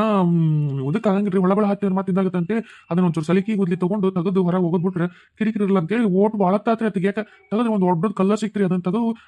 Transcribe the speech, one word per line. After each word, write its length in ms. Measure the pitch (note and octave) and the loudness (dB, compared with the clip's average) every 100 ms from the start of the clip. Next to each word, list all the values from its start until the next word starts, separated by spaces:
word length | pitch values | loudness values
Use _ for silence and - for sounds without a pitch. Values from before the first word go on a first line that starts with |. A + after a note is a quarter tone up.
ಮ್, 920 | A3 G3+ F3 E3+ D#3+ D#3 D3 C#3 C3+ | 2 2 2 2 2 2 0 -2 -2
ಇದಕ್ಕೆ 200 | F#3+ A3 | -2 0
ಆಗಂಗಿಲ್ರಿ, 280 | F#3+ G#3 F#3+ | 0 0 0
ಒಳಬಳ 280 | F#3 G3 G3+ | 2 2 0
ಹತ್ತಿ 200 | G3+ G3 | 0 -2
ಮಾತ್ 240 | F#3+ F#3+ | -2 -2
ಇದಾಗತ್ತಂತೆ. 760 | F#3 F#3+ F3+ E3+ A3 A3 - - | 0 0 -2 -2 -4 -6 -14 -4
ಅದನ್ನ 160 | E3+ F3+ | 0 0
ಒಂಚೂರು 200 | D#3+ D#3 | 0 0
ಸಲಿಕೆ 280 | F#3 G3 | 0 0
ಗುದ್ಲಿ 220 | G#3 F#3 F3 | -2 -2 -2
ತಗೊಂಡು 340 | F3+ G#3 F#3+ | -2 0 -2
ತೆಗೆದು 320 | F#3+ F3 F#3 | -2 -2 0
ಹೊರಗ್ 180 | F3+ F3+ | 0 0
ಹೋಗೋದ್ 220 | F3 F3 | 0 0
ಬಿಟ್ರೆ 260 | F#3 F3+ F3 | -2 -2 -4
ಕಿರಿಕಿರಿ 560 | - _ - A3 A3 | -6 _ -4 -4 -2
ಇರಲ್ಲ 140 | G3+ G3 | 0 0
ಅಂತೇಳಿ 260 | E3 A3 | 0 0
ಓಟ್ 320 | A3 F#3 G#3 G#3+ | 2 2 2 2
ಭಾಳ 180 | F3+ | 0
ಹತ್ತಾತ್ರಿ. 320 | G3+ A3 A3+ A3 | 0 0 0 -2
ಅತ್ತಿಗೆ 200 | F#3+ F#3 | -2 -2
ಯಾಕೆ 160 | G3+ | -4
ತೆಗೆದ್ರೆ 500 | G3+ - - G#3+ A#3+ | -10 -14 -6 -2 0
ಒಂದ್ 120 | G#3+ | 2
ದೊಡ್ಡದ್ 300 | F#3 F3 G#3 | 2 2 -2
ಕಲ್ಲ 200 | - F#3+ | 0 0
ಸಿಕ್ತ್ರಿ, 300 | G#3 G#3+ G#3 | 0 -2 -2
ಅದನ್ನ 160 | F#3 F3+ | 0 0
ತೆಗೆದು 300 | F3+ G#3 A3+ A3+ | -2 -2 -2 -4